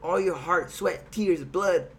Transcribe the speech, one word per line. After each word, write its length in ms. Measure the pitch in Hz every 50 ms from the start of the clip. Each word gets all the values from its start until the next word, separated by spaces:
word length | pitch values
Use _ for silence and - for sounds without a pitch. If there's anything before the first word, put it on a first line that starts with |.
| -
all 160 | 160 180 196
your 160 | 196 190 165
heart, 380 | 139 135 165 175 170 143 - -
sweat, 400 | - 196 190 - - - - -
tears, 320 | 214 208 190 170 151 139
blood, 420 | 131 135 185 202 196 180 160 127 - -